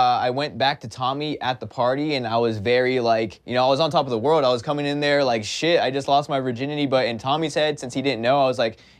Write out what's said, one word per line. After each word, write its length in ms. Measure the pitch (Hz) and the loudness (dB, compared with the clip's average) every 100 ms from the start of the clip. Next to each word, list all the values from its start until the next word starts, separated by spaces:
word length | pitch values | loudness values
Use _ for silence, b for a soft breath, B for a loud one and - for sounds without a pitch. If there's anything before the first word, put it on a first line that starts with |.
| 123 117 | 4 4
I 80 | 123 | 0
went 260 | 127 147 113 | -2 -4 0
back 240 | 131 147 | 0 0
to 60 | 117 | -10
Tommy 500 | - 127 139 151 - | -6 -4 -4 -6 -4
at 180 | 123 127 | -4 -4
the 60 | 104 | -6
party, 480 | - 123 135 151 | 0 0 0 0
and 120 | 139 113 | -2 0
I 120 | 117 | 0
was 200 | 117 110 | 0 0
very, 420 | 107 123 127 127 | 2 2 4 2
like, 400 | 117 113 113 - | 2 2 0 -6
you 80 | - | -4
know, 140 | 123 131 | 0 2
I 20 | |
was 120 | 135 | 2
on 100 | 160 | 2
top 160 | 139 135 | 0 0
of 40 | |
the 80 | 113 | 0
world. 240 | 135 160 | 2 2
I 80 | 131 | 4
was 100 | 123 | 0
coming 240 | 151 147 143 | -2 -4 -2
in 140 | 143 | -2
there 220 | 147 143 | 2 2
like, 220 | 135 117 | 2 0
"Shit, 360 | 104 - 160 170 | -2 -2 2 2
I 100 | 120 | 2
just 180 | 135 135 | -2 2
lost 220 | 139 151 | 0 2
my 100 | 135 | -2
virginity." 460 | 131 117 139 147 139 | -2 -4 -4 -2 0
But 200 | 131 117 | 0 0
in 120 | 117 | -4
Tommy's 360 | 131 151 160 | -2 -2 -2
head, 240 | 156 151 147 | 0 -2 -2
since 140 | 127 | -6
he 80 | 135 | -4
didn't 220 | 135 113 | -2 0
know, 180 | 117 143 | 2 2
I 60 | 131 | 2
was 120 | 123 | 2
like, 200 | 117 - b | -2 -4 b